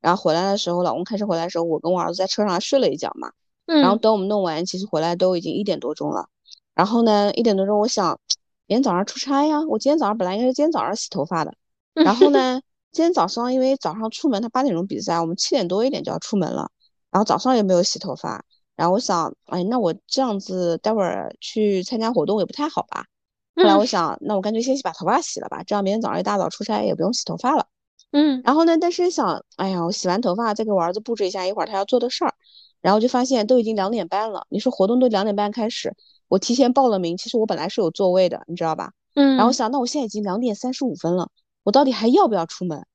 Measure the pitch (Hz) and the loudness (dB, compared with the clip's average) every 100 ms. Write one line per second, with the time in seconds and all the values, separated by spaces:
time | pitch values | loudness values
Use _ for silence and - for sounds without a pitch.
0 | 151 180 - 160 196 196 - 175 175 127 | 0 0 0 0 0 -2 -2 -2 -2 -2
1 | 180 208 202 165 170 175 170 185 165 185 | -6 -6 -4 -4 -4 -4 -2 -2 -2 -2
2 | 165 175 190 - 208 175 - 277 208 143 | -2 -4 -4 -2 0 -2 0 2 2 -2
3 | 98 - 62 _ _ _ - 320 185 208 | -8 -8 -14 _ _ _ 0 4 4 4
4 | 220 214 190 208 185 156 180 185 202 156 | 2 2 0 0 0 -2 -4 -6 -4 -2
5 | 165 175 185 180 160 185 202 170 123 151 | -2 0 0 0 -2 -4 -4 -4 -6 -6
6 | 147 123 - _ _ - _ - 190 233 | -6 -6 -10 _ _ -20 _ -2 2 4
7 | 226 208 202 - 233 196 196 208 220 - | 4 4 2 2 2 2 2 2 0 0
8 | 175 - _ - _ _ _ 214 262 180 | -2 -2 _ -6 _ _ _ 0 2 0
9 | 202 262 269 277 302 294 311 220 262 311 | -2 -6 -2 0 2 0 -2 -2 2 2
10 | 214 220 180 196 254 254 302 294 131 214 | 0 -2 -2 0 0 2 0 0 -2 -4
11 | - 190 143 170 151 - _ _ _ - | -6 -6 -4 -2 -4 -8 _ _ _ 2
12 | 240 233 370 285 254 254 - _ _ - | 4 6 6 6 2 -2 -6 _ _ 0
13 | 330 359 180 - 240 262 262 269 170 185 | 2 2 0 -2 -2 0 2 0 -2 -4
14 | 220 - 311 208 233 - 269 170 190 - | -8 -2 -2 0 -2 0 0 0 -4 -6
15 | 196 170 165 175 - 285 175 185 247 196 | -2 -2 -2 -4 -2 0 0 0 0 -2
16 | - - - 202 170 64 - _ _ _ | -6 -8 -4 -2 -2 -4 -8 _ _ _
17 | _ 190 220 - 254 254 202 180 180 - | _ -2 2 0 2 2 4 2 2 -2
18 | 185 127 - - - _ _ - 165 190 | -8 -10 -8 -10 -14 _ _ -2 0 0
19 | - 180 156 - _ 180 180 247 190 165 | 0 -2 -2 -8 _ -4 -2 0 0 -2
20 | _ - 262 202 196 185 175 165 208 220 | _ -2 -2 -2 -6 -2 -2 0 0 0
21 | 180 95 76 - - - 214 190 180 233 | 0 -2 -6 -12 -8 0 2 0 -2 -4
22 | 226 233 156 214 180 - 302 - - - | 0 0 0 0 -2 -4 -4 -4 -6 -10
23 | - _ _ _ _ - 339 202 226 202 | -12 _ _ _ _ 4 6 6 4 0
24 | 165 - - 202 202 226 247 269 190 165 | -2 -4 -2 -2 0 -2 0 -2 -2 -4
25 | 180 254 - - - - - 208 196 214 | 0 0 -2 -10 -10 -12 -4 -2 0 0
26 | 226 208 202 208 175 - - 214 214 - | -2 -2 -2 -2 -2 -4 -4 -2 0 0
27 | 185 240 - 170 254 285 - _ _ _ | 0 -2 -4 -4 0 0 -2 _ _ _
28 | _ 285 302 262 254 294 330 330 339 349 | _ 2 4 2 2 4 4 4 2 0
29 | 349 330 214 147 - - 190 185 170 - | -2 0 -2 -2 -6 -6 -2 -2 -2 -2
30 | 180 180 226 185 233 214 220 196 170 196 | -2 0 0 0 -2 -2 0 0 0 -2
31 | 220 233 196 196 185 208 - 202 202 247 | -6 -4 -2 -2 -4 -2 -4 -2 0 0
32 | 240 - 320 - _ - _ _ 180 208 | 0 -2 -4 -4 _ -20 _ _ 2 4
33 | 240 254 247 254 214 254 220 214 190 226 | 4 2 2 0 4 2 2 0 -2 -2
34 | 170 190 220 196 - 214 254 - 190 247 | -2 -2 -2 -6 -6 -4 -4 0 2 4
35 | 254 208 214 202 208 214 214 - - - | 4 2 0 0 -2 -2 -4 -4 -10 -10
36 | _ _ _ 190 - 240 247 254 262 196 | _ _ _ 0 2 4 4 4 2 2
37 | 175 175 - 233 220 196 165 - 175 - | -2 -4 -4 -2 0 -2 -4 -2 -2 2
38 | 190 180 180 - - 170 165 156 90 _ | 2 4 2 0 -10 -4 -4 -4 -8 _
39 | _ - 277 262 220 254 226 277 247 302 | _ 2 4 6 4 2 -2 -2 -2 -2
40 | 233 208 202 190 247 208 254 262 262 147 | -4 -4 -4 -2 -2 -4 -6 -4 -4 -4
41 | 165 180 - _ _ _ - 254 277 220 | -2 -2 -4 _ _ _ 2 4 4 2
42 | 220 302 359 202 165 - 180 147 - | 2 4 4 2 -4 -6 -6 -6 -10